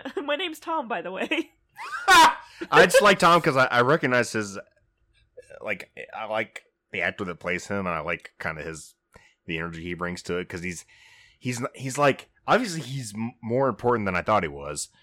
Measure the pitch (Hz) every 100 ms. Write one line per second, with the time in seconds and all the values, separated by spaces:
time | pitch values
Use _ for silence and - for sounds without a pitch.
0 | 262 370 285 294 370 311 - 320 233 208
1 | 175 190 233 - - _ _ - - -
2 | - 359 320 - - - - 147 180 214
3 | 208 190 180 170 160 135 127 120 123 165
4 | 143 123 117 113 104 98 - _ _ _
5 | _ _ _ - - - 107 98 - -
6 | - - 110 110 113 - _ _ _ 101
7 | 87 95 95 82 87 90 - 101 92 80
8 | 76 85 - - 87 78 78 80 - _
9 | _ - _ _ - 80 82 82 87 85
10 | 87 90 - 90 90 90 90 82 - _
11 | - _ _ _ 127 123 127 - 131 131
12 | 143 127 - _ - 190 247 160 123 135
13 | 117 101 117 - 110 120 135 104 123 120
14 | 101 90 82 107 85 69 71 73 - _